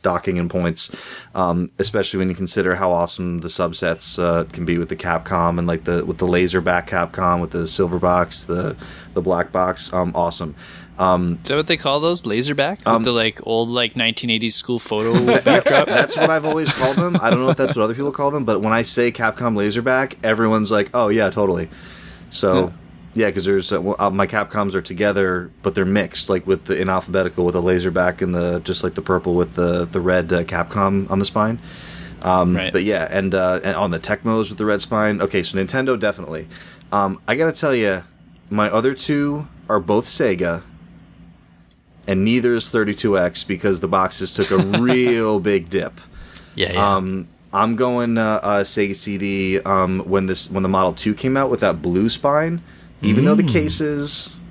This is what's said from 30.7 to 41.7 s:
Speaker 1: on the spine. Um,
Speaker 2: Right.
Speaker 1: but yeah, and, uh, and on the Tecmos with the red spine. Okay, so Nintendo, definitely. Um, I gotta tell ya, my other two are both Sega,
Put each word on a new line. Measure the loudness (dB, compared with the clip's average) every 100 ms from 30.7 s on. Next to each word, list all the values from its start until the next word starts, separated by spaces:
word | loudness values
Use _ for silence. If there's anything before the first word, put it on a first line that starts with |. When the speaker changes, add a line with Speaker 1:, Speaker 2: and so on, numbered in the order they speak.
| 0 0 0 0
Speaker 1:
on | -2
the |
spine. | 0 0 0 -2 -10 -18 -16 -16 -16 -6
Um, | 0 2 4
Speaker 2:
Right. | 2 0
Speaker 1:
but | 0
yeah, | 0 0 0
and, | -2 0
uh, | 0 2 0
and | -2 -2
on | 0
the | -2
Tecmos | -4 -4 0 0 -2
with | -2
the | -2
red | -2
spine. | -2 0 0 0
Okay, | -2 -2
so | -2 -2
Nintendo, | -2 -2 -2 0
definitely. | -2 -4 -8 -10 -12 -18 -20 -20 -4
Um, | -2 0 -2 -4
I |
gotta | 0 0
tell | 0 0
ya, | 2 2 0 -6 _ -20 -20 -6
my | 0 2
other | 2 0
two | -2 -2 0 -2 -4 -8 -12 -2
are | -2
both | 2 0 0
Sega, | 0 0 0 -2 -4 -8 -20 -20 -20 -20 -20 -20 -20 -20 -20 _